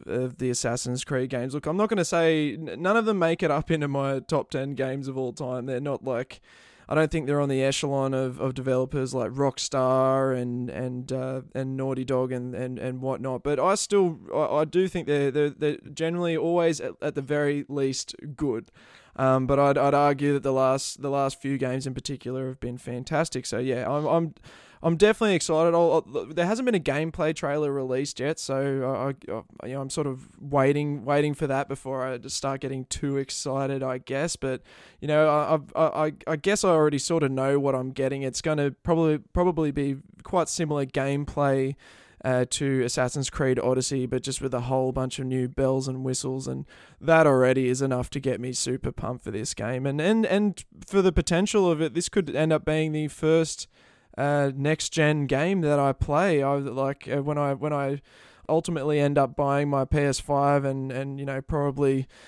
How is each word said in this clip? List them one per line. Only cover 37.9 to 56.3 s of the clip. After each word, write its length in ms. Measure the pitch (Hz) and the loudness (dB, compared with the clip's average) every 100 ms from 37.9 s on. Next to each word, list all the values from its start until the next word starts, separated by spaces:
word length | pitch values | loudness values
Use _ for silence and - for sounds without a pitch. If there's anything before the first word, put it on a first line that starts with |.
getting. 320 | 131 135 139 | -2 -2 -2
It's 180 | 135 - | -4 -4
gonna 300 | 165 151 143 | -2 0 0
probably, 480 | - - 165 160 151 | -2 0 2 4 2
probably 520 | - 180 180 165 151 | -2 0 2 2 0
be 280 | 143 139 139 - - | 0 -2 -4 -10 -20
quite 260 | - 185 160 | -2 0 0
similar 380 | - 160 147 135 | -2 -2 -2 -2
gameplay, 880 | 143 135 143 147 - 143 135 135 143 - - - - | -2 0 -2 -2 0 2 2 0 -4 -14 -20 -20 -8
uh, 200 | 131 127 127 | -2 0 0
to 320 | - 139 131 | 0 0 2
Assassin's 460 | 123 - 127 147 131 | 0 0 0 -2 -4
Creed 280 | - 131 127 | 0 2 2
Odyssey, 480 | 123 131 127 135 127 | 2 0 0 -2 -2
but 160 | 127 | -2
just 200 | 135 127 | -4 -4
with 100 | 135 | -4
a 100 | 127 | -4
whole 300 | 120 131 131 | 0 0 0
bunch 260 | 131 131 - | 0 -4 -4
of 80 | 131 | -4
new 220 | 131 127 | -2 -2
bells 400 | 131 135 131 131 | 0 2 2 -2
and 160 | 131 | -4
whistles, 420 | 131 127 135 131 131 | -4 -4 -4 -6 -6
and 200 | 131 139 - - - | -8 -10 -18 -20 -6
that 260 | 143 160 156 | 4 6 8
already 420 | 131 127 131 127 | 6 6 4 2
is 120 | 127 | 0
enough 300 | 135 127 127 | 0 -2 -4
to 100 | 143 | -4
get 200 | 131 107 | -4 -4
me 120 | 127 | -4
super 400 | 123 - 131 127 | -4 -4 -4 -4
pumped 320 | - 113 123 | -6 -6 -8
for 60 | - | -8
this 240 | 104 110 | -6 -6
game. 320 | - 107 127 139 | -6 -4 -2 -2
And, 140 | 143 | 0
and, 260 | 170 226 220 | 2 2 2
and 380 | 196 208 - - - - | 2 0 -2 -10 -20 -2
for 140 | 196 | 2
the 120 | 185 | 4
potential 580 | 175 - 170 208 214 180 | 2 2 2 2 4 4
of 100 | 151 | 2
it, 140 | 156 | 0
this 140 | 139 - | -2 -2
could 260 | 208 156 | 0 0
end 180 | 143 156 | 0 2
up 120 | 156 | 2
being 280 | - 156 156 | 2 0 0
the 160 | 151 151 | -2 -4
first, 600 | - 156 160 160 - - _ _ _ _ - | -2 2 4 2 -4 -14 _ _ _ _ -4
uh, 320 | 143 143 139 | 0 2 0
next 360 | 135 143 156 - | 0 0 0 -2
gen 360 | 165 151 151 139 | 2 2 2 0
game 360 | 135 165 196 | 0 2 2
that 160 | 151 147 | 2 4
I 140 | 139 | 2
play. 500 | 131 - 147 196 | 0 0 2 4